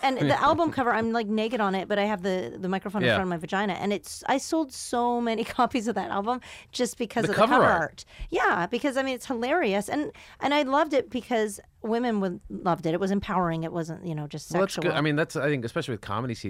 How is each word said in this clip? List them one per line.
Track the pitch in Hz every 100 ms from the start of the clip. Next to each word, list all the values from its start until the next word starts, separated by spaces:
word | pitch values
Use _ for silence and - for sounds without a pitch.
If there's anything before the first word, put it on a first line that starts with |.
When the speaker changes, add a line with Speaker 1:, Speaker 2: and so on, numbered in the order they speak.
Speaker 1:
and | 269 254
Speaker 2:
<laughs> | 147
Speaker 1:
the | -
album | 277 320 320
cover, | - 233
I'm, | 220 226
like, | 233 208
naked | 214 220 233
on | 202
it, | 190 170
but | 202
I |
have | 208 202
the, | 190 185 - -
the | 180
microphone | 190 208 190
in | 123
Speaker 2:
Yeah. |
Speaker 1:
front | 104 185
of |
my | 170
vagina, | 165 190 208
and | 170 202
it's, | 202 - - -
I | 269
sold | - 320 277
so | - - 240 240 240
many | 233 226
<laughs> | 226 -
copies | 233 254 220
of | 202
that | -
album | 202 208 254 - - -
just | - 247 -
because | 226 240 214
Speaker 2:
The |
Speaker 1:
of | 196
Speaker 2:
cover | 226
Speaker 1:
the | 254
cover | 185
Speaker 2:
art. | 180
Speaker 1:
art. | 151 - - - -
Yeah, | 370 403 202 170
because | 240 285 262
I |
mean | 269
it's | 247 -
hilarious, | 233 247 339 247 196 -
and, | 285 - - - -
and | 262
I | 294
loved | 262 277 320
it | 277 -
because | 254 - 233 214 202 - -
women | 220 233 247 214
would, | 190 180 -
loved | 202 180 165 160
it. |
It | 175
was | 190
empowering. | 202 - 185 170 165
It | 160
wasn't, | 170 160 156
you | 180 156
know, | 147
just | 151 -
Speaker 2:
Well, | 170
that's | 190
Speaker 1:
sexual. | - 170
Speaker 2:
good. | 135
I |
mean, | 151
that's, | 147 165 160
I | 143
think, | 143
especially | 117 170 135
with | 110
comedy | - 101 127
C | 110